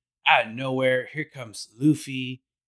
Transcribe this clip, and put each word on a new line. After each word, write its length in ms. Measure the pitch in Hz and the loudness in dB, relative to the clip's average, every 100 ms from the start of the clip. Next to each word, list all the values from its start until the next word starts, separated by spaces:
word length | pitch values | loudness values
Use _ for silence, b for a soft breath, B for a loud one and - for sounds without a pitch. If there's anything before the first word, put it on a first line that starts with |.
| _ _ - | _ _ 2
out 220 | 151 110 | 4 2
of 40 | |
nowhere, 540 | 113 135 131 131 127 120 | -4 -4 0 2 2 -2
here 180 | 151 | -10
comes 440 | 147 139 117 101 - 107 | -12 -12 -14 -14 -16 0
Luffy 640 | 143 139 - 131 127 127 _ _ | 4 4 0 -6 -6 -10 _ _